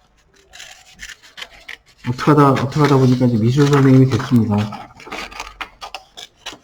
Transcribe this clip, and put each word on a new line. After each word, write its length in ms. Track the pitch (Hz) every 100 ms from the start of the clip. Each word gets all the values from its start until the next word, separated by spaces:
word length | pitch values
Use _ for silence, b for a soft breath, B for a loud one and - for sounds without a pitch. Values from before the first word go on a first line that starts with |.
| _ _ _ _ _ - - - _ _ - - - - - - - - _ _ -
어떻게 240 | 123 -
하다, 200 | 147 143
어떻게 280 | 131 131 156
하다 180 | 143 139
보니까 280 | 131 127 127
이제 120 | 117
미술 300 | 113 131 143
선생님이 420 | 143 135 131 131
됐습니다. 460 | 113 - 120 104 104 104 - - - - - - - - - - _ - - _ - - _ - -